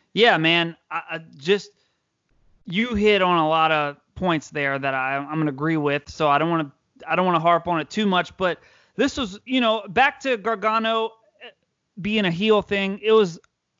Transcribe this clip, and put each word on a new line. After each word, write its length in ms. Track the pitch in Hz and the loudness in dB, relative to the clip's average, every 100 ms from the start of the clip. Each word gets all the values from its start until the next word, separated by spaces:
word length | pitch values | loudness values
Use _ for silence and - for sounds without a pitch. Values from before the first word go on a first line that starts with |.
| _ | _
Yeah, 240 | 180 233 175 | 2 4 4
man. 400 | 160 170 170 165 - | 2 2 0 -6 -12
I, 120 | - - | -10 -10
I 80 | 165 165 156 | -14 -16 -8
just, 340 | 143 202 - _ _ _ _ _ _ _ _ _ - | -2 -2 -2 _ _ _ _ _ _ _ _ _ -8
you 280 | 175 247 | -4 -2
hit 280 | 208 214 202 | 0 2 4
on 160 | 185 170 | 4 2
a 100 | 156 | 2
lot 220 | 160 160 | 2 2
of 260 | 156 147 143 _ - | 2 -2 -8 _ -6
points 340 | 185 160 - | -2 -2 -4
there 280 | 151 139 139 | -4 -4 -2
that 160 | 135 | -4
I, 220 | 135 131 139 | -4 -4 -4
I'm 220 | 143 156 | -4 -2
gonna 120 | 151 | -2
agree 260 | 135 156 160 | -2 -2 0
with, 320 | 147 143 - | 0 -2 -6
so 200 | - 151 | -2 2
I 100 | 143 | 4
don't 120 | 165 | 2
wanna, 220 | 165 143 _ _ - 151 | 0 -4 _ _ -16 -4
I 80 | 165 | 0
don't 80 | |
wanna 160 | 185 170 | 2 2
harp 280 | 165 170 170 | 4 2 2
on 120 | 165 | -4
it 80 | 147 | -4
too 180 | - 208 | -2 0
much, 300 | 185 175 - | 0 -2 -4
but 220 | 185 156 _ _ _ - | -4 -4 _ _ _ -2
this 200 | 269 - | -2 -2
was, 220 | 220 196 | -8 -8
you 160 | - 262 | -4 0
know, 240 | 233 220 208 | 0 -2 -2
back 320 | 190 277 285 | 2 2 0
to 160 | 269 233 | -4 -4
Gargano, 760 | 196 214 214 220 220 220 220 - _ _ | -4 -2 -2 0 0 -2 -4 -8 _ _
eh, 80 | 240 _ _ _ _ - | -20 _ _ _ _ -10
being 240 | 190 214 | -4 0
a 60 | 190 | 0
heel 300 | 165 214 214 | 0 2 2
thing. 380 | - 202 196 196 | 2 -4 -4 -4
It 100 | 214 | 2
was, 260 | 220 196 165 _ _ _ | 2 2 -4 _ _ _